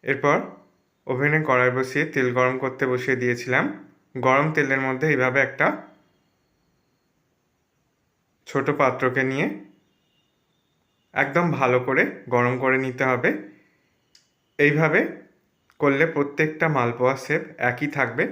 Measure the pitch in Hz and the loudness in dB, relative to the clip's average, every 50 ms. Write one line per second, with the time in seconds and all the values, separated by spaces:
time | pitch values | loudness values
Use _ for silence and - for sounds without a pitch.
0 | - - 135 131 - 143 147 190 - - - - _ _ _ _ _ _ _ _ | -2 -4 -4 0 2 2 2 2 0 -6 -14 -20 _ _ _ _ _ _ _ _
1 | _ - 135 127 139 147 151 156 151 147 131 123 127 127 123 127 131 127 - 143 | _ -6 -4 0 0 2 2 2 2 4 4 4 4 4 2 0 -4 -2 -2 -2
2 | 156 160 - 143 127 127 123 127 127 127 131 131 135 131 127 131 139 127 127 123 | -2 -2 0 0 0 0 2 2 2 2 0 -2 -4 -6 -4 -2 -2 -2 0 -2
3 | 127 - 131 120 123 123 120 120 - 131 123 135 190 294 - - - - _ _ | 0 -2 -2 0 0 -2 -2 -2 -2 -2 0 0 0 0 -4 -8 -16 -20 _ _
4 | _ _ _ 131 120 131 131 135 147 160 156 156 143 135 135 135 135 131 131 127 | _ _ _ -2 2 2 4 4 2 2 0 0 0 0 0 -2 0 -2 -2 -2
5 | 151 156 151 127 127 127 123 139 135 - - - 143 185 294 - - - - _ | 0 0 2 2 0 2 2 2 0 0 0 -2 -2 -2 -2 -4 -12 -18 -20 _
6 | _ _ _ _ _ _ _ _ _ _ _ _ _ _ _ _ _ _ _ _ | _ _ _ _ _ _ _ _ _ _ _ _ _ _ _ _ _ _ _ _
7 | _ _ _ _ _ _ _ _ _ _ _ _ _ _ _ _ _ _ _ _ | _ _ _ _ _ _ _ _ _ _ _ _ _ _ _ _ _ _ _ _
8 | _ _ _ _ _ _ _ _ _ - - 139 127 139 143 143 147 131 123 127 | _ _ _ _ _ _ _ _ _ -6 -4 -4 -2 -2 0 2 2 0 2 0
9 | 131 127 123 135 131 131 131 139 165 - - - - - _ _ _ _ _ _ | -2 0 0 0 -2 -2 -2 -2 -2 -4 -4 -8 -16 -20 _ _ _ _ _ _
10 | _ _ _ _ _ _ _ _ _ _ _ _ _ _ _ _ _ _ _ _ | _ _ _ _ _ _ _ _ _ _ _ _ _ _ _ _ _ _ _ _
11 | _ _ - - 139 147 139 170 175 170 147 127 135 123 123 127 123 - 135 143 | _ _ -2 -2 -2 0 2 0 0 2 0 0 0 2 2 2 0 0 0 0
12 | 208 285 - - - - 120 120 123 123 127 127 135 131 131 131 135 131 123 127 | 0 0 -2 -12 -8 -2 0 2 2 2 0 0 0 2 2 2 0 -4 -2 -2
13 | 139 131 127 123 131 185 294 311 - - - _ _ _ _ _ _ _ _ _ | 0 0 0 2 0 -2 -2 -2 -8 -14 -20 _ _ _ _ _ _ _ _ _
14 | _ _ _ _ _ _ _ _ _ _ _ - 143 147 147 151 160 156 151 202 | _ _ _ _ _ _ _ _ _ _ _ 2 2 2 4 4 2 2 2 2
15 | 294 - - - - _ _ _ _ _ _ _ _ _ _ _ 147 143 139 135 | 0 0 -6 -14 -18 _ _ _ _ _ _ _ _ _ _ _ 0 0 2 2
16 | 160 160 160 151 143 143 - - 156 151 156 - 165 160 151 135 120 120 117 120 | 0 0 2 -2 -2 -2 0 -2 -2 -2 0 -2 -2 0 2 2 0 0 0 0
17 | 123 127 135 131 - - 147 160 - - - - - 123 123 - 151 143 - 147 | 0 0 0 0 -2 -4 -4 -4 -4 -6 -10 -2 -2 -2 -2 -2 -6 -6 -2 -2
18 | 131 117 117 127 170 - | -2 -2 -2 -4 -4 -4